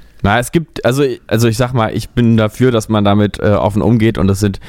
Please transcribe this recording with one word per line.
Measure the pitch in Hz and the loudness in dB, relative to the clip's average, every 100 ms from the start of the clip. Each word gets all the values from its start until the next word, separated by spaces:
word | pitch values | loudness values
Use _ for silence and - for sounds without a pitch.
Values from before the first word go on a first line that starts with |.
| - - | -20 -4
Na, | 98 113 | -2 0
es | 123 | 0
gibt, | 170 156 - 117 | -4 -4 -4 -2
also, | 131 147 117 - | 0 0 -2 -4
also | 110 117 | 0 0
ich | 107 | 0
sag | 123 | -2
mal, | 127 110 - | 0 -2 -4
ich | - | -4
bin | - 117 113 | 0 2 2
dafür, | 107 - 127 | 0 0 0
dass | 117 - | 0 0
man | 110 | 0
damit, | 101 101 104 - | 2 2 0 0
äh, | - | 0
offen | 101 92 101 | 2 0 0
umgeht | 82 117 110 104 | 0 2 0 0
und | 95 | 0
es | 98 | 0
sind | 104 98 | -2 -4